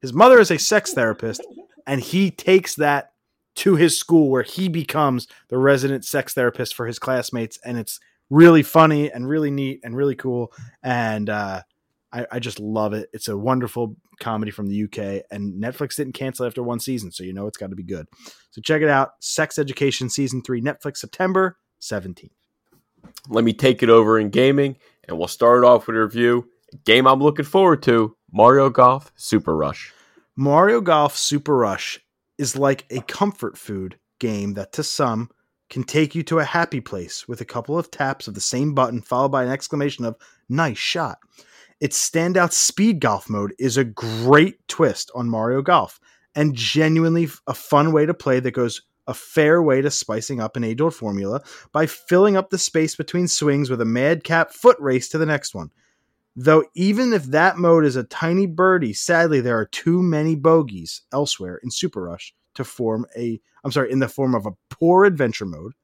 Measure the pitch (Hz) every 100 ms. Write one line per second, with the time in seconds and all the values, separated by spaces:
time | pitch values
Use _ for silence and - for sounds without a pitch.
0 | 131 127 233 254 208 160 - 214 - -
1 | 113 107 113 107 - - - _ - 139
2 | - 180 190 - - 190 180 - 147 143
3 | - _ _ _ _ - - 170 165 -
4 | - 165 147 131 123 - 190 165 156 151
5 | 147 123 - - _ 127 135 139 135 135
6 | - 147 - - 123 - 123 - 117 113
7 | - 131 117 123 113 - 123 120 110 -
8 | _ _ _ 143 170 160 135 165 156 151
9 | 147 120 127 156 151 139 135 135 120 120
10 | 143 131 131 123 117 - 117 _ 131 123
11 | 113 107 104 104 101 95 - _ _ _
12 | _ 120 120 120 117 107 107 110 107 107
13 | - 113 - 101 113 127 120 - 117 110
14 | _ _ - 110 107 101 101 101 104 -
15 | 101 98 - 101 101 92 110 127 147 -
16 | 139 - 135 127 123 117 120 117 - 127
17 | 98 - 92 95 101 - 98 92 87 92
18 | 78 _ - - _ - 110 156 156 139
19 | 135 _ - - 156 - 139 127 139 -
20 | 127 - 135 127 120 123 127 143 147 -
21 | - - 185 185 190 175 _ _ - 107
22 | 92 87 - _ _ _ _ _ _ _
23 | - - - 113 117 110 135 127 120 113
24 | 110 110 104 104 131 143 139 127 _ _
25 | - 82 87 - 117 123 123 120 - 110
26 | 110 117 120 120 120 _ _ - - 113
27 | 131 135 147 147 147 190 190 147 - 117
28 | 110 _ _ 98 113 135 139 123 123 135
29 | - _ - 107 - 80 71 73 - _
30 | _ _ _ - 139 147 196 233 185 156
31 | 147 - - 147 143 139 110 95 - -
32 | _ _ _ _ 139 135 139 135 - 127
33 | - - 202 202 117 - - 101 92 -
34 | _ _ 117 104 101 101 98 - 147 -
35 | 135 110 117 _ _ _ _ - 127 151
36 | 151 165 160 165 143 170 170 143 - 98
37 | 85 - - 117 117 123 113 156 160 -
38 | 139 139 - 101 - 127 147 139 127 120
39 | - 127 139 135 127 135 - 151 143 -
40 | 120 113 _ _ _ 131 160 110 - 180
41 | 147 - _ _ _ _ _ _ 143 -
42 | - 165 170 185 175 - - - 214 180
43 | 127 101 - 107 143 - 127 117 123 107
44 | 113 110 120 147 185 - _ - 151 98
45 | - 123 120 110 113 131 139 170 98 -
46 | _ _ _ 147 151 127 113 147 156 160
47 | 165 165 165 - - 127 - 147 156 156
48 | 151 170 - 127 127 120 120 - _ _
49 | - 123 - - 151 165 160 131 143 -
50 | - 110 - 131 110 - 117 113 160 160
51 | 110 98 98 123 - - - 147 160 -
52 | - 175 202 196 190 190 - 160 160 -
53 | 151 175 180 - 147 139 135 123 113 117
54 | 139 170 - 165 160 - 240 220 143 127
55 | - 156 156 147 - 101 78 _ _ _
56 | _ _ _ - 131 156 147 - 185 208
57 | 254 220 135 147 180 170 175 165 151 127
58 | 117 - 160 180 196 160 185 185 127 104
59 | - 170 170 147 123 113 107 - - 180
60 | 180 156 156 160 156 165 143 95 80 -
61 | _ 131 143 - 92 90 123 - 185 107
62 | 87 85 - _ _ - 127 - 117 110
63 | 120 - 120 110 _ _ 143 143 127 131
64 | 131 - 135 120 104 95 _ - 165 180
65 | 202 165 127 - 101 76 92 135